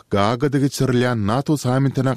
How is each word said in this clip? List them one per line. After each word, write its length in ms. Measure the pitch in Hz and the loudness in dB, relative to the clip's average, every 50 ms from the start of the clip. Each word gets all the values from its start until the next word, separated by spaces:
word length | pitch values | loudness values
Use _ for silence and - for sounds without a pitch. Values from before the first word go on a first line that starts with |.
| - - | -8 -2
Gagada 500 | - 101 101 107 123 120 147 143 127 143 | 0 2 2 2 0 0 -2 0 0 0
geçirilen 680 | 131 139 - - 135 127 123 120 123 123 123 117 101 | 0 0 0 0 0 0 2 2 2 0 0 0 0
nato 300 | 98 113 135 143 - 156 | 0 0 0 0 0 -2
samitine 560 | 139 - 123 127 135 139 135 117 139 127 131 127 | -2 0 0 0 0 0 0 0 0 -2 -2 -2